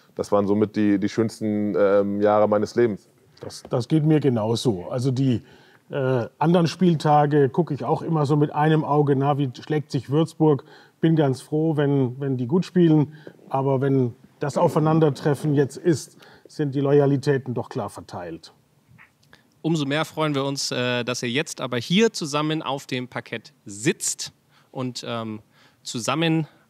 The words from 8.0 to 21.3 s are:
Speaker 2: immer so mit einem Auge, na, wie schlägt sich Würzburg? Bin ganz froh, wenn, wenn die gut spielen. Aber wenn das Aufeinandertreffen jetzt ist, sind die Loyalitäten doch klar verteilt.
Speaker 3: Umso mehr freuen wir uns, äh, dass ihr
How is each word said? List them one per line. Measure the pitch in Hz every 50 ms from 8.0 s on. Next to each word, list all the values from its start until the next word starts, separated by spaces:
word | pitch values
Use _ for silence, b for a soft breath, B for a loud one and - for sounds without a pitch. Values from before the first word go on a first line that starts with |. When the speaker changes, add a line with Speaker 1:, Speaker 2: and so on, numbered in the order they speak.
| -
Speaker 2:
immer | - 165 156 147
so | 127 156
mit | 147 147 151 -
einem | 147 147 156 156 156 151
Auge, | - 139 151 151 143 143
na, | 131 139 143 147 135
wie | 143 131 120 -
schlägt | - - 156 151 139 - -
sich | 139 - -
Würzburg? | 135 156 165 160 - _ 156 156 147 131 B B B B B B B _
Bin | - 165 165
ganz | 156 151 139 131 -
froh, | - - 151 151 160 160 156 143
wenn, | 147 139 143 139 135 120 120 135
wenn | 143 139 131
die | 123 127
gut | 117 147 190 175
spielen. | - - 180 175 165 156 151 143 151 B B B B B B - -
Aber | - 135 135 139 135 131
wenn | 135 139 135 135 127 120 104 - - _ _ _
das | 147 143 - 180
Aufeinandertreffen | 175 165 - 170 156 156 156 160 160 151 127 - - 156 143 - - 156 143
jetzt | 139 143 127 - -
ist, | - 175 160 - - - - B B B B B B
sind | B - - 156 143 131
die | 143
Loyalitäten | 139 139 143 143 143 139 143 135 - 147 143 135 139 - 120
doch | 117 113 -
klar | - 131 101 98
verteilt. | - - 87 - - 95 87 90 85 80 - - _ _ _ _ _ _ _ _ - - - _ _ _ _ _ b b b b _ _ -
Speaker 3:
Umso | 156 170 160 143
mehr | 135 143 156 156
freuen | - - 156 156 151 147
wir | 135 135
uns, | 139 139 135 - -
äh, | 139 127 123 123 123 123 120
dass | 120 123 - -
ihr | 123